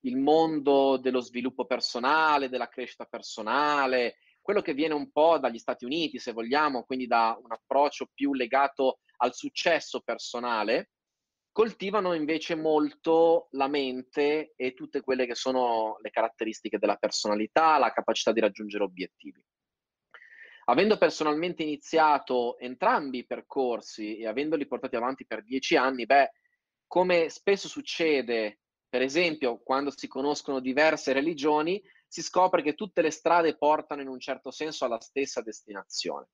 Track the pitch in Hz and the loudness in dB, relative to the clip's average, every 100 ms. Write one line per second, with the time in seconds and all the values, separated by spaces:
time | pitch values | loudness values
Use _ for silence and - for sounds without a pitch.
0 | 131 127 139 160 160 156 139 139 135 131 | -4 0 4 4 4 2 4 4 4 2
1 | 127 123 117 123 127 127 160 123 - - | 0 -2 -4 -6 -6 -6 -4 -4 -4 -2
2 | 135 156 160 147 135 127 117 - 123 - | 0 2 4 2 0 -4 -6 -8 -12 -12
3 | 113 113 - - 107 131 147 147 135 127 | -14 -14 -12 -8 -2 0 2 2 2 2
4 | 120 - _ _ - 208 175 139 160 151 | 0 -4 _ _ -2 -2 0 -2 -2 -2
5 | 139 - 160 160 131 117 - 120 123 156 | -2 2 4 4 0 -4 -8 -8 -6 -4
6 | 156 123 123 113 117 143 151 127 - 131 | -4 -6 -8 -8 -2 2 2 -2 -6 -8
7 | 123 117 113 110 117 113 _ 135 143 - | 0 2 2 0 -10 -14 _ 2 2 0
8 | 127 - 139 135 120 135 139 - 131 - | -12 -4 -2 -2 -2 0 0 0 -2 -2
9 | _ _ 123 - 143 - 180 156 - 123 | _ _ -2 -2 -10 -2 0 0 -2 -10
10 | - 113 - 120 120 113 107 135 202 _ | -6 -8 -6 -6 -4 -2 0 -2 -2 _
11 | _ _ _ _ _ - 220 - 190 208 | _ _ _ _ _ 0 0 0 -4 -2
12 | 185 170 147 160 - 165 156 156 151 - | 0 0 0 -2 -2 -2 2 2 2 -2
13 | 165 165 165 165 - 135 139 147 135 127 | 2 4 6 4 0 -2 0 0 -2 -4
14 | 127 - 147 156 151 _ 127 127 151 139 | -6 0 0 0 -4 _ -6 -6 -8 -8
15 | 131 127 123 117 131 131 123 113 110 107 | -2 -2 -2 -2 -2 0 0 0 -2 -6
16 | 110 - 113 - 110 107 107 104 104 101 | -6 -2 -2 -2 -6 -6 -6 -2 0 0
17 | 107 - 107 104 107 - 160 156 117 - | -2 -2 -2 -2 0 2 4 4 2 0
18 | 107 113 - 113 107 95 107 101 98 92 | -2 0 0 2 0 -2 -10 -4 -4 -4
19 | 90 _ 76 - _ _ _ _ _ _ | -12 _ -20 -20 _ _ _ _ _ _
20 | _ - - - - - - 127 208 196 | _ -20 -20 -20 -20 -10 0 4 4 6
21 | - - 156 151 180 - 156 143 - 160 | 4 4 0 0 -2 -4 -4 -6 -2 4
22 | 156 143 - 127 120 - 123 127 190 247 | 6 4 2 0 0 -4 -10 -2 0 0
23 | 143 123 113 113 - - 127 113 - - | -2 -8 -8 -10 -8 -2 -2 -2 -8 -10
24 | 107 107 113 113 151 156 - 120 131 120 | -10 -6 -6 -4 -2 -2 -4 -6 -6 -4
25 | 120 135 - 110 107 131 - 156 131 131 | -4 -6 -10 -12 -6 -6 0 2 2 -2
26 | 113 139 135 _ _ _ _ _ _ 170 | 2 4 4 _ _ _ _ _ _ 0
27 | 180 175 160 - - 196 - - - - | 2 2 0 -2 0 0 -2 -12 -10 -2
28 | 165 143 117 117 107 - _ _ _ 123 | 2 2 0 -2 -2 -8 _ _ _ -2
29 | 131 147 175 151 127 113 - 131 143 - | 0 2 0 0 -2 -4 -2 -2 -2 -8
30 | 135 135 139 147 - 135 127 131 156 151 | -10 -4 -2 -4 -4 -4 -2 2 2 2
31 | - 135 151 156 147 151 156 202 _ _ | 0 0 0 0 2 2 2 -4 _ _
32 | _ - 160 180 185 175 151 147 208 - | _ -12 -2 2 4 2 0 -4 -4 0
33 | 160 147 165 170 165 147 147 151 151 143 | 0 0 2 4 4 2 2 2 0 -8
34 | 135 131 135 127 135 - 156 147 127 113 | -8 -10 -8 -8 -8 -8 -8 -4 -4 -4
35 | - - 135 - 113 - - 101 - - | -6 -4 -4 -4 -8 -14 -12 -14 -10 -8
36 | 87 71 - | -6 -8 -12